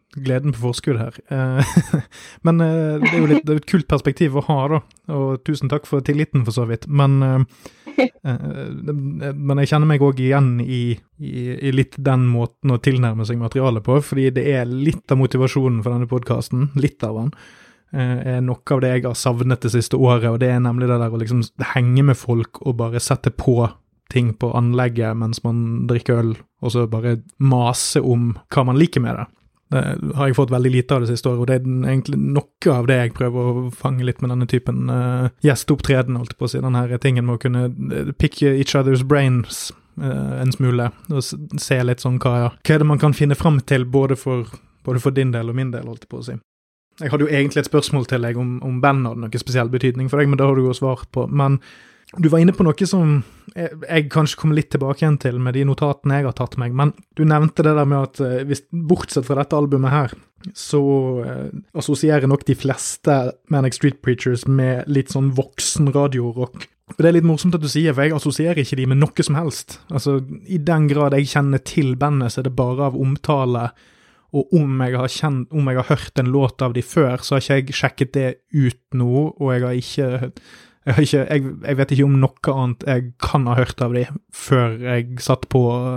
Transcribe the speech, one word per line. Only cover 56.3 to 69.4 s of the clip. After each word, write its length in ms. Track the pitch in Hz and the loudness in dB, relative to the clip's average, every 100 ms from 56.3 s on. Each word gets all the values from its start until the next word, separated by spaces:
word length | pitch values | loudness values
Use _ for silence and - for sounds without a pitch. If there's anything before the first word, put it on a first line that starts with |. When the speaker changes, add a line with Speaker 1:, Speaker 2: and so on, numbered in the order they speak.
| - | -4
Speaker 1:
tatt 220 | 123 - | -6 -4
meg, 140 | 120 127 | -4 0
men 160 | 147 - - - | 0 0 -10 0
du 80 | |
nevnte 400 | 156 151 156 - | 2 4 2 2
det 80 | 156 151 | 2 4
der 100 | 143 | 2
med 160 | 143 | 2
at, 160 | 135 - | -2 -4
eh, 220 | 135 127 | -4 -2
hvis, 220 | 139 143 - | -4 -6 -6
bortsett 520 | 170 160 185 - - | -6 0 0 0 -4
fra 140 | 120 139 | -2 -2
dette 160 | 147 151 | 0 0
albumet 380 | 147 139 131 | 2 2 2
her, 180 | 147 131 - _ _ 185 | 0 -2 -6 _ _ -16
så, 280 | - - 147 139 139 131 127 | -14 -4 0 2 2 0 -4
eh, 220 | 123 127 135 147 - 160 | -6 -8 -10 -12 -12 -8
assosierer 480 | - 139 156 151 131 | -4 0 2 4 4
nok 160 | 143 - | 2 2
de 100 | - | -2
fleste 560 | 135 - - - - 139 127 - - | -2 -4 -8 -4 0 2 0 -6 -2
Manic 280 | 135 131 - | 0 0 0
Street 220 | 147 - | 0 0
Preachers 400 | - 120 - 123 - | -2 -2 0 -2 0
med 380 | 135 127 127 139 | 2 2 -2 -2
litt 160 | 139 131 | -2 0
sånn 180 | 139 139 | 0 0
voksen 560 | 131 135 - - - 143 135 | 0 -4 -4 -6 0 2 2
radiorock. 720 | 143 131 120 117 123 - - _ - | 0 0 -4 -4 -8 -8 -20 _ -12
Og 60 | - | 2
det 100 | 160 | 4
er 80 | 170 | 6
litt 140 | 165 | 4
morsomt 260 | 156 180 170 | 2 2 0
at 80 | |
du 60 | 151 | -2
sier, 240 | 147 165 131 | 0 0 2
for 80 | |
jeg 140 | 147 156 | 0 0
assosierer 420 | 151 135 160 170 | -2 -2 0 0
ikke 160 | 131 131 | -2 -2
de 100 | 131 | 0
med 80 | 127 | 2
noe 240 | 147 - | 2 0
som 120 | 165 | -2
helst. 400 | 147 | 0